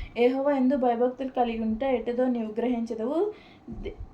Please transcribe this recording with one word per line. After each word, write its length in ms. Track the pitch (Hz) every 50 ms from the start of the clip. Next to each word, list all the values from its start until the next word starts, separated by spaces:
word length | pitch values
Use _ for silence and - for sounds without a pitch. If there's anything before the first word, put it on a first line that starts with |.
| - - - 226
"యెహోవా 340 | 240 247 262 269 269 294 285
యందు 240 | 269 254 254 247
భయభక్తులు 520 | 240 254 240 240 226 247 254 247 - 269 254
కలిగి 340 | - 262 240 233 226 226 220
ఉంటే 340 | 220 220 220 269 269 254
ఎటుదో 280 | 233 220 240 240 240 254
నీవు 300 | 254 240 233 220 214 208 226
గ్రహించదవు, 760 | 240 254 247 233 226 - 226 214 220 254 302 330 403 427 415 - - - - - - -
దే-, 220 | 226 - - - - - - -